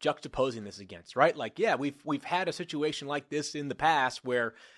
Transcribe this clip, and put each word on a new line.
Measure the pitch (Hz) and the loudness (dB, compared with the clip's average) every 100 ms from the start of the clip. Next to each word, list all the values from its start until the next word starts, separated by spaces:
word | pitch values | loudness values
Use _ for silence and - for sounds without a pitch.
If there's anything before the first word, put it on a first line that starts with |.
juxtaposing | 151 147 147 - 131 113 | 0 0 -6 0 0 -2
this | 101 98 | -10 -14
against, | 95 87 - | -16 -18 -8
right? | 123 160 156 | 4 4 4
Like, | 113 160 | -6 0
yeah, | 220 | 0
we've, | 131 143 139 | 2 -2 -6
we've | 151 - | -6 -6
had | - 175 180 | -2 -2 -2
a | |
situation | 151 170 151 151 - 139 | -4 -6 -2 -2 -2 -4
like | 147 143 | -6 -4
this | 147 147 | -4 -4
in | 151 143 | -6 -6
the | |
past | - 156 151 127 - | 2 4 4 2 0
where | 127 123 117 - - | 0 0 0 -4 -20